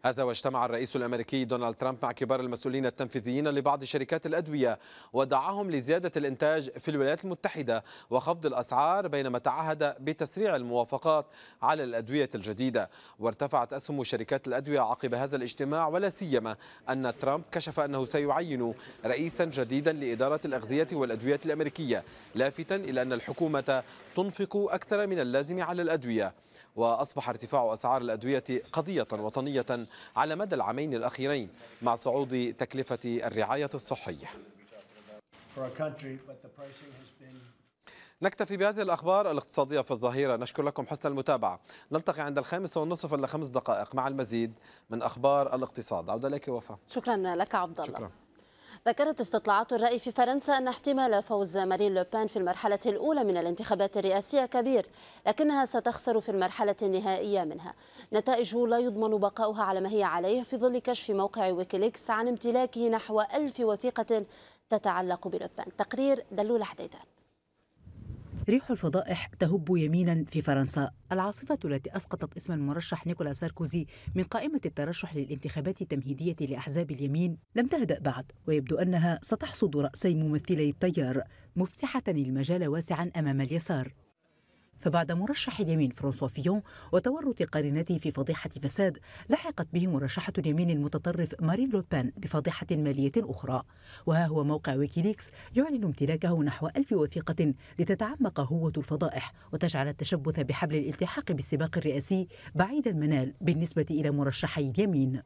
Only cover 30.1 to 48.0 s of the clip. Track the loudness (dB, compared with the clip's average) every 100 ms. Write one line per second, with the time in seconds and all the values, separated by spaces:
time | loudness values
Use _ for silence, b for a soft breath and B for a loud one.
30.1 | 0 0 0 -2 0 0 -2 -2 -2 -2
31.1 | -2 -2 -2 -4 B B B 0 0 0
32.1 | 0 0 -2 -2 -4 -4 -4 -4 -4 -2
33.1 | -2 -2 -2 0 0 -2 -6 -6 -6 -6
34.1 | -10 -12 -18 -20 -20 -20 -20 -20 -20 -20
35.1 | -20 _ -20 -16 -10 -8 -4 -6 -6 -12
36.1 | -12 -16 -20 -20 -18 -18 -18 -20 -20 -20
37.1 | _ -20 -20 -20 _ _ _ -20 B B
38.1 | B -2 0 -4 2 2 2 0 2 4
39.1 | 4 4 0 -2 0 2 0 0 0 0
40.1 | 2 0 0 -2 -2 -2 -2 -6 -4 -2
41.1 | -2 0 2 0 -4 B B B -2 0
42.1 | -2 -2 -2 -2 -4 -2 -2 -2 -4 -2
43.1 | -2 -2 -4 -2 -2 0 -2 0 -2 -2
44.1 | -2 -2 0 -2 -6 B B _ -4 -4
45.1 | 2 4 4 2 0 -4 -6 -4 -4 -2
46.1 | -2 -2 -4 -4 -6 -6 -18 _ -6 -2
47.1 | 0 0 0 0 0 -2 -4 -8 -8